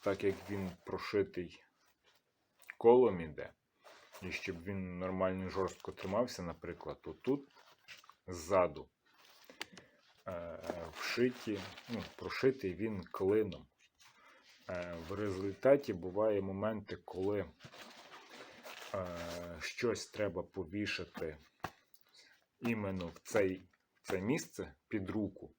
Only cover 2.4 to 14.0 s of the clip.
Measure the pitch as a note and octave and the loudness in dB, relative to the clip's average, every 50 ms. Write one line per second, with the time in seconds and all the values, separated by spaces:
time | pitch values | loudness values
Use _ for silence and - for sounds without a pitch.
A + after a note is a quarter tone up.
2.4 | _ _ _ _ - - - _ - A#2 A#2+ B2+ B2+ A2+ G2 F2 E2 D#2 D2 C#2 | _ _ _ _ -18 -18 -14 _ 8 10 10 12 10 8 4 2 -4 -6 -6 -8
3.4 | C2+ - - _ _ _ _ _ _ - - - - - - - F#2+ F#2 E2 - | -10 -10 -12 _ _ _ _ _ _ -20 -20 -20 -20 -20 -18 -12 -8 -6 -6 -6
4.4 | - - F#2 E2 E2 F#2+ G2+ G2 F#2 F2+ F2+ F2+ F2+ F#2 F#2+ F#2 F#2 F#2 F#2 F#2 | -4 -6 -6 -6 -6 -6 -4 -4 -4 -4 -4 -4 -2 -2 2 4 4 4 2 0
5.4 | F#2 F2+ F2+ F#2+ F#2+ F2+ - - - - F#2+ - - F#2+ G2 G#2+ B2+ A#2+ - - | -2 -2 0 0 0 0 0 -4 -10 -10 -10 -6 -4 0 2 2 2 2 0 -6
6.4 | F2+ E2+ D#2+ - - E2 E2+ - - D#2 C#2+ - - F2 D#2 - _ B2 C3+ C#3+ | -6 -6 -6 -8 -8 -8 -8 -8 -8 -10 -10 -8 -8 -12 -12 -4 _ 2 2 2
7.4 | C#3 - _ - - - - _ _ - - - - _ - _ _ - F#2 F2 | 0 -8 _ -20 -20 -20 -20 _ _ -20 -20 -20 -20 _ -20 _ _ -10 -10 -10
8.4 | D#2+ D#2+ G2 F#2 F2+ E2+ D2 D2 - - _ _ _ _ _ _ - - - - | -2 4 6 6 6 6 2 -4 -14 -16 _ _ _ _ _ _ -20 -20 -20 -20
9.4 | - - - - - - - - - - _ _ _ _ _ _ _ - F#2 F2 | -20 -20 -14 -14 -14 -14 -14 -20 -20 -20 _ _ _ _ _ _ _ -8 -8 -6
10.4 | F2 E2+ E2 - - E2+ F2 F2 E2 E2 D#2+ - - - - - A#2+ B2+ B2 - | -8 -8 -10 -10 -8 -6 -6 -6 -6 -10 -10 -8 -6 -4 2 4 2 2 2 -2
11.4 | - A2+ G#2 G2 F#2 F#2+ - - - - A#2+ G#2+ F2+ - - - F#2 F2+ - - | -6 -4 -4 -4 -4 -8 -12 -14 -10 -6 -6 -6 -6 -8 -10 -10 -8 -6 -4 2
12.4 | - C3 C3 - - F#2+ F2+ E2 G#2 A2 A2 F#2+ - - - - G2 F#2+ G#2 A2 | 4 4 4 4 -2 -4 -2 -2 -4 -4 -4 -4 -8 -8 -4 0 2 4 6 4
13.4 | G#2+ G2 E2+ - - _ _ _ _ _ _ _ | 4 2 -2 -10 -14 _ _ _ _ _ _ _